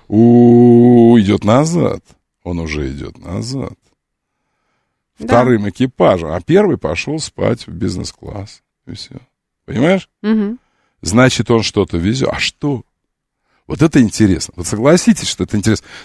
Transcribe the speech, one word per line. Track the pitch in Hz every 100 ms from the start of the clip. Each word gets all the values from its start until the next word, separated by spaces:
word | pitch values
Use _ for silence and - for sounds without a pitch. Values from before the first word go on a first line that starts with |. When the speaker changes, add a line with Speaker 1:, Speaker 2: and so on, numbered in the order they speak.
| -
Speaker 1:
у-, | 104 117 120 120 120 120 120 120 120 117 120
идёт | 98 104 101
назад. | 123 160 175 113 98 - _ _ _
Он | 90 87
уже | 82 76 69
идёт | 69 - -
назад. | 87 98 113 135 - - _ _ _ _ _ _ _ _ _ _ _ _ _ -
Speaker 2:
Да. | 220
Speaker 1:
Вторым | - 127 117 104
экипажем. | - 131 - 170 92 80
А | 85
первый | - 180 208 120
пошёл | - - - 156
спать | - - 104 117 -
в |
бизнес-класс. | - 98 92 - - - 107 104 - _ _ -
И |
всё. | 107 - - - _ _ _ -
Понимаешь? | - 151 190 - _
Speaker 2:
Мгм. | 208 220 202 240 _ _ _ _
Speaker 1:
Значит, | - 113 127 - 113
он | 117
что-то | 101 - 90 87
везёт. | 90 131 143
А | -
что? | - - 147 127 - _ _ _ _ _ _ _ -
Вот | 147
это | 156 151
интересно. | 110 - 107 90 - -
Вот | 87
согласитесь, | 104 131 175 - 190 -
что | - 92
это | 107
интересно. | 110 104 - -